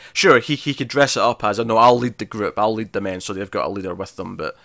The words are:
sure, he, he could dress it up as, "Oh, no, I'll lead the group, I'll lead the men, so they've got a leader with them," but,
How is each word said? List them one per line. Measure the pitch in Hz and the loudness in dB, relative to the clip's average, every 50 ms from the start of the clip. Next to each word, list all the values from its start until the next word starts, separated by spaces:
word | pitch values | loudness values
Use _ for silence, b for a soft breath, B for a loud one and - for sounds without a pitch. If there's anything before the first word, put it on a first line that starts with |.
| B B | B B
sure, | - - - 180 151 226 | -2 2 4 6 6 4
he, | - - 147 | 4 0 -4
he | - - 143 131 | -4 -4 -6 -6
could | - 131 117 | -6 -6 -2
dress | - 143 143 127 - | 0 2 2 2 2
it | 113 | 2
up | 101 120 117 - 113 | 0 0 0 0 -2
as, | 104 101 110 | -2 0 0
"Oh, | 117 | 0
no, | 113 113 | 2 4
I'll | 113 120 123 123 123 | 6 6 6 6 6
lead | 123 123 107 - | 2 -2 -4 -8
the | 107 | -10
group, | - - 107 101 82 - 101 | -8 -6 -4 -4 -4 -2 0
I'll | 107 113 110 | 0 0 0
lead | 110 110 90 | -2 -6 -6
the | - 98 | -6 -4
men, | 98 95 92 92 | -4 -4 -6 -6
so | - - | -8 -8
they've | 98 95 101 98 | -8 -8 -8 -6
got | - 95 - | -4 -2 -2
a | 82 | -2
leader | 98 101 92 90 90 | -4 -6 -6 -6 -8
with | 90 92 - - | -8 -10 -10 -10
them," | - 92 92 95 | -12 -10 -10 -10
but, | 82 78 - b b | -8 -8 -8 b b